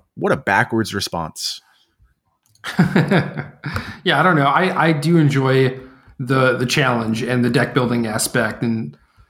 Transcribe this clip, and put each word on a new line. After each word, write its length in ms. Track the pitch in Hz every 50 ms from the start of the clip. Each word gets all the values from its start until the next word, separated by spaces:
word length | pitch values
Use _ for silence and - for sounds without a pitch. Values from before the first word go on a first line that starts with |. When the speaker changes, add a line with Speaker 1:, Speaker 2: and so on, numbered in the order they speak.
| _ _ _
Speaker 1:
what 180 | - 156 196
a 60 | 160 139
backwards 560 | - 101 98 104 120 - 117 113 107 - -
response. 680 | 98 - - - 85 80 78 - - - - - - - _ _ _ _ _ _ _ _ _ _ _ _ _ _ _ _ _ _ _ -
Speaker 2:
<laughs> 140 | - - - 170 - - 190 143 - 196 156 - - - - - - - _ - - - - - - - - -
Yeah, 120 | 185 151 139
I 60 | 160
don't 140 | 185 175 147
know. 80 | 139
I, 420 | 143 139 160 185 185 - 139 151 165
I 40 | 160
do 240 | 143 143 165 170 170
enjoy 600 | 151 139 139 135 131 131 131 135 135 127 127 - - - - - _ - - -
the, 360 | - 123 135 135 131 127 120
the 100 | 104 127
challenge 560 | 131 - 156 139 127 123 117 113 113 110 113
and 220 | - 117 127 123 120
the 60 | 123
deck 240 | 120 135 120 - -
building 340 | 135 123 117 120 120 117 110
aspect 560 | 107 113 - - - 123 113 107 - - 127
and, 340 | 117 113 113 113 143 - - _ _ _ _ - _